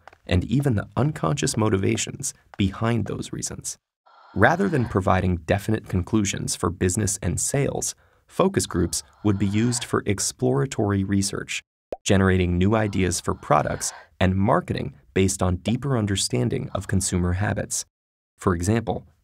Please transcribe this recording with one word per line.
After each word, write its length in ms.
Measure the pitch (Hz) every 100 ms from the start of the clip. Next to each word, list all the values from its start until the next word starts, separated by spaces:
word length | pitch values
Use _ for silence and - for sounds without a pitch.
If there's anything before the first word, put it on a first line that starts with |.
| - - -
and 160 | 92
even 320 | - 135 139 104
the 100 | - -
unconscious 600 | 139 151 160 147 147 -
motivations 800 | 107 101 101 113 - - - - _ -
behind 500 | 98 98 113 117 101
those 260 | - -
reasons. 460 | - - - - - _ _ _ _ - -
Rather 320 | 117 175 196
than 180 | 151 117
providing 500 | 104 98 92 92 87
definite 520 | - 98 - 107 -
conclusions 680 | 92 87 110 98 - - -
for 120 | -
business 520 | 87 92 98 104 -
and 180 | 92 95
sales, 540 | - 143 143 - - - _ _ _
focus 400 | - 185 196 -
groups 380 | 90 85 - - _
would 160 | 104 101
be 80 | 101
used 380 | 104 120 120
for 180 | - 113 -
exploratory 1000 | 98 - - 127 135 139 - 104 101
research, 580 | 95 101 98 - - - - _ _ -
generating 560 | - 98 95 92 90 87
new 160 | 95
ideas 460 | 110 107 98 90 90
for 120 | -
products 600 | - - 147 - - - - - _
and 160 | 92
marketing 580 | 95 101 156 180 87 78 - _
based 280 | 92 95 -
on 180 | 92 90
deeper 380 | - 127 139 127
understanding 720 | 104 98 - 123 120 - -
of 140 | 95 -
consumer 460 | 95 - 90 90
habits. 500 | 90 104 104 - - - _ _ _ _ _
For 200 | - 87
example, 500 | 90 113 113 - - _